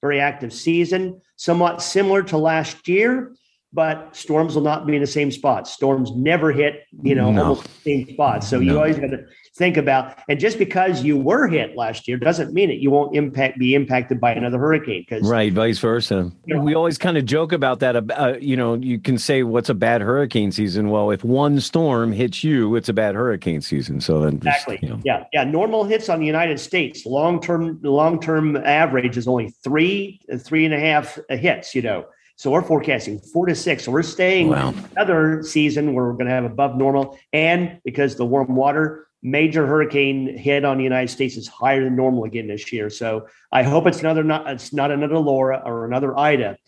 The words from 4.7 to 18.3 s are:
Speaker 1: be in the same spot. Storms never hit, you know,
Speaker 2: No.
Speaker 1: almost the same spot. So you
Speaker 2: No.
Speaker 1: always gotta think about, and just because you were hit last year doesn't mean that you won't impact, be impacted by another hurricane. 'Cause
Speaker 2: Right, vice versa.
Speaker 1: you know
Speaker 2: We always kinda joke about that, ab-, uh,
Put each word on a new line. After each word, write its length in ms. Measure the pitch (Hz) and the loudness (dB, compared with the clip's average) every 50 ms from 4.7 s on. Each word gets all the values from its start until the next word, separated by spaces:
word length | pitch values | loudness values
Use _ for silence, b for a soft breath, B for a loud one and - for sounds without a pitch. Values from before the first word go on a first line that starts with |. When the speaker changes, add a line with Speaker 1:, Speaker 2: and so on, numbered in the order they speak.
| 151 156 - | 0 0 -2
Speaker 1:
be 80 | 151 147 | -2 0
in 60 | 143 | 0
the 60 | 139 | 0
same 240 | 135 - 151 147 143 | 0 0 -2 -2 -2
spot. 360 | 131 - - 143 123 98 - | -2 -2 0 0 0 0 -2
Storms 460 | - - - 139 135 139 135 127 113 110 | -10 -6 -2 0 2 2 2 0 -2 -2
never 380 | 123 131 151 170 175 151 160 143 | -2 0 2 2 2 2 2 2
hit, 300 | 131 147 147 147 - - _ - - 147 | 2 0 0 -2 -4 -18 _ -20 -4 0
you 120 | 131 131 | 0 2
know, 180 | 131 113 107 107 | 4 4 4 4
Speaker 2:
No. 100 | 98 - | 4 4
Speaker 1:
almost 220 | - 139 - - | 2 0 0 -2
the 400 | - - - _ 156 143 135 127 | -16 -20 -8 _ -2 -2 -2 -2
same 80 | - - | -6 -4
spot. 320 | - 147 135 107 104 104 | 0 0 0 0 -2 -4
So 160 | 101 131 127 | -2 0 2
you 120 | 127 - - | 2 2 4
Speaker 2:
No. 40 | |
Speaker 1:
always 220 | 147 151 156 156 139 | 4 2 2 2 0
gotta 260 | 139 131 135 127 127 b b b b b b | -2 -4 -6 -8 -10 b b b b b b
think 200 | - 180 180 170 | 0 0 2 2
about, 420 | 160 143 139 135 135 131 131 - - - - | 2 2 2 2 2 0 -2 -12 -18 -4 -4
and 120 | 143 143 | -2 0
just 180 | 180 220 226 226 | 0 -2 0 0
because 460 | 202 185 - 185 185 190 180 135 123 | -2 -2 2 0 0 2 0 0 0
you 120 | 151 151 | 0 0
were 300 | 139 131 139 202 269 294 | 2 2 2 2 2 2
hit 300 | 214 165 147 113 - - | 2 2 0 -2 -4 -6
last 320 | 123 117 113 110 - - - | -6 -6 -6 -6 -8 -8 -6
year 80 | 123 | -6
doesn't 360 | 127 123 151 170 - - - 147 | 0 2 2 2 2 -2 -2 0
mean 160 | 180 202 175 | 2 2 2
that 100 | - - | 0 0
you 120 | 135 139 | 0 2
won't 240 | 139 143 147 143 - | 4 4 2 2 0
impact, 420 | 147 147 139 135 131 143 - - | -2 -2 -2 -2 -2 -2 -2 0
be 200 | 127 127 127 131 | 0 0 2 4
impacted 440 | 143 139 113 127 127 120 - 131 123 | 2 2 2 0 -2 0 -2 -2 0
by 120 | 123 120 117 | 0 0 0
another 260 | 117 117 123 120 123 | 0 -2 -2 -2 0
hurricane. 460 | 127 151 160 151 156 - 107 90 87 - | 0 2 2 0 0 -4 -8 -8 -6 -8
'Cause 200 | 117 110 95 104 | -6 -2 0 2
Speaker 2:
Right, 240 | 117 113 107 107 92 | 2 2 2 2 2
vice 260 | 101 110 117 110 - | 2 0 0 0 0
versa. 540 | - 117 113 120 113 - 107 95 90 90 87 _ _ | 0 0 0 0 -2 -2 -2 -2 -2 -4 -6 _ _
Speaker 1:
you 120 | 165 156 | -4 -2
know 40 | 147 | 0
Speaker 2:
We 140 | 143 147 156 | 0 2 2
always 240 | 160 165 170 156 - | 2 2 0 -2 -2
kinda 240 | - 185 170 156 135 | -2 0 0 0 0
joke 300 | 117 131 151 165 160 170 | 0 0 0 0 0 0
about 260 | 160 139 131 127 - | 0 2 0 0 2
that, 160 | 139 127 123 | 0 2 2
ab-, 180 | 120 107 110 123 | 2 0 -2 -4
uh, 180 | 139 147 123 | 0 0 0